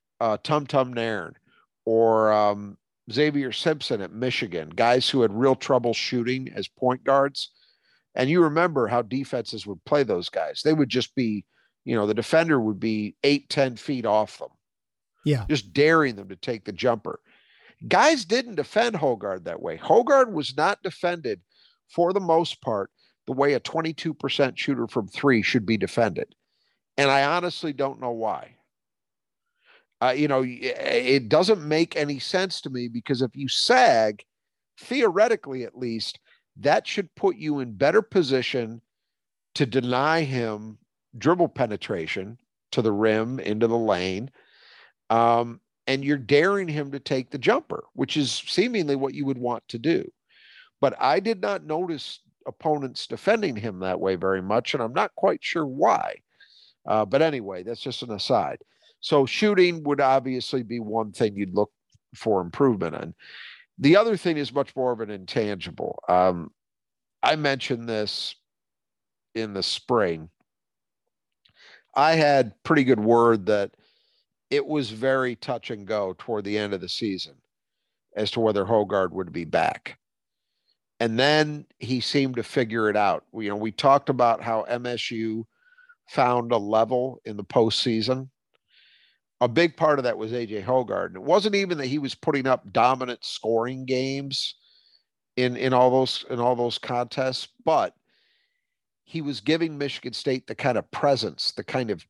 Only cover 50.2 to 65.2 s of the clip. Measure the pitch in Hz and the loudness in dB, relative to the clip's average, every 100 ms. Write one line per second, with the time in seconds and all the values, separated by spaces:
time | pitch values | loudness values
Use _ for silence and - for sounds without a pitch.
50.2 | _ _ - - _ _ 135 - 127 165 | _ _ -20 -20 _ _ -2 0 0 2
51.2 | 196 202 202 190 151 156 180 156 - - | 0 -4 -4 -4 -4 -6 -4 -8 -10 -16
52.2 | _ _ - - 156 151 131 - - 110 | _ _ -16 -6 -2 -2 -4 -10 -10 -4
53.2 | 190 226 196 110 113 92 92 90 95 92 | 0 0 0 -4 -8 -6 -4 -2 0 0
54.2 | 95 95 95 113 - 143 113 147 208 - | 0 -2 0 0 0 -4 -2 -2 -2 0
55.2 | 190 - - 175 143 135 202 185 50 - | 0 0 -4 -4 -4 0 2 2 -2 -8
56.2 | _ _ - _ _ _ - 107 101 139 | _ _ -20 _ _ _ -2 0 2 2
57.2 | 160 135 98 92 95 117 135 - 120 101 | 2 0 -6 -10 -10 -8 -8 -8 -8 -6
58.2 | - 117 73 62 _ _ _ _ - 147 | 0 2 2 -6 _ _ _ _ 2 2
59.2 | 131 - 214 190 180 165 147 143 135 135 | 2 2 2 6 4 2 -2 2 4 4
60.2 | 127 127 - 131 110 120 107 113 107 - | 2 -6 -4 -4 -4 -6 -4 -4 -4 0
61.2 | 110 101 95 95 104 _ _ _ _ - | 0 0 -2 0 -2 _ _ _ _ -6
62.2 | 113 98 87 - 139 104 85 - - - | 0 0 -2 2 2 2 -2 -6 -10 -14
63.2 | - - - - _ - 139 190 226 196 | -20 -20 -20 -20 _ 0 6 6 6 0
64.2 | 175 151 127 135 - 131 127 113 104 101 | -2 -2 -2 -4 -4 -2 -4 -2 -6 -10